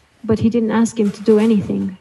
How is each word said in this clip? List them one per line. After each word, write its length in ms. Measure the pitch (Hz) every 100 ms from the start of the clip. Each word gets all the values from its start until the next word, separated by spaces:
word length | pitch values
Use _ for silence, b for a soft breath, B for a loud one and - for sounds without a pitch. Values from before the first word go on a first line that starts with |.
| _ _
But 220 | 214 220
he 60 | 233
didn't 240 | 226 220 220
ask 140 | 226 -
him 140 | 202
to 220 | - 202
do 60 | 214
anything. 560 | 226 214 - 202 196 190